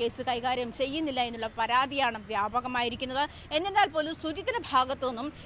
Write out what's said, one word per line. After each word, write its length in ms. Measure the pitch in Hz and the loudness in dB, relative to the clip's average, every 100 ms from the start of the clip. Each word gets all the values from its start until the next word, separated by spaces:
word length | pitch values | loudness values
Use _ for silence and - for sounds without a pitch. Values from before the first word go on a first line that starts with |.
കേസ് 220 | 233 - | -2 -2
കൈകാര്യം 500 | 254 247 247 247 240 | -2 0 0 0 -2
ചെയ്യുന്നില്ല 480 | 226 269 294 320 254 | -2 -2 0 0 0
എന്നുള്ള 300 | 240 233 220 220 | 0 -2 -4 -2
പരാതിയാണ് 680 | 226 240 269 277 262 226 202 | 2 4 4 2 2 0 -4
വ്യാപകമായിരിക്കുന്നത്. 1040 | 214 208 233 254 247 240 226 262 262 294 - - | -2 0 0 0 0 0 -2 -2 0 -2 -4 -4
എന്നിരുന്നാൽ 360 | 302 381 392 370 | 0 2 4 4
പോലും 260 | 311 302 | 4 -2
സുജിത്തിന്റെ 460 | 320 311 311 349 466 - | -2 -4 -4 -2 -2 2
ഭാഗത്തുനിന്നും 640 | 262 254 285 254 226 285 - | 4 4 0 -2 -2 -6 -10